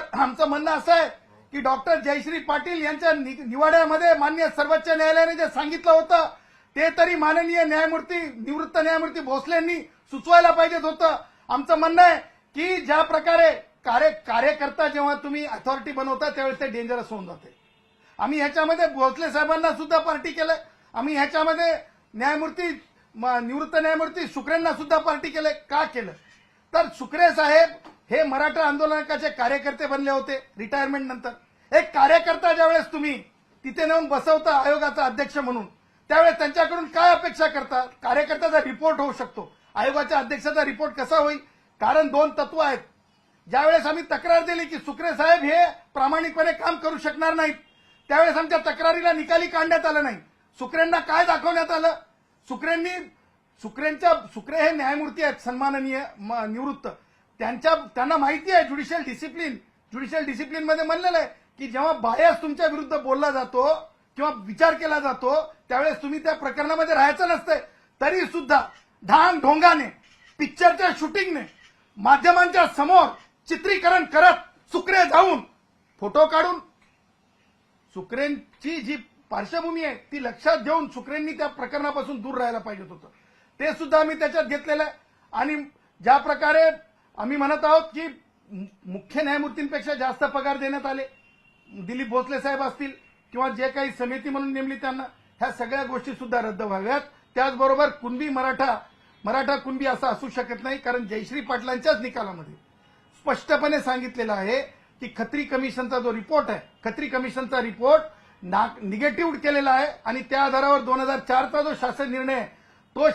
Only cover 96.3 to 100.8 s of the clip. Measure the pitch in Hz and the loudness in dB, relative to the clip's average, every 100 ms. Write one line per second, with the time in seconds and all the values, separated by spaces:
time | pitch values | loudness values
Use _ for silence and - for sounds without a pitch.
96.3 | 240 220 190 214 190 202 285 - _ _ | -4 -4 -6 -6 -4 -2 -4 -6 _ _
97.3 | 247 269 254 269 269 294 - 240 247 302 | -2 -2 2 2 4 2 0 -10 -6 -4
98.3 | 262 262 254 269 214 - _ _ _ 202 | -2 -2 -2 -2 -2 -6 _ _ _ -4
99.3 | 262 269 269 269 262 269 247 269 220 262 | -2 0 -2 -4 -4 -2 -2 -2 -4 -6
100.3 | - 240 233 262 269 | -8 -8 -8 -8 -8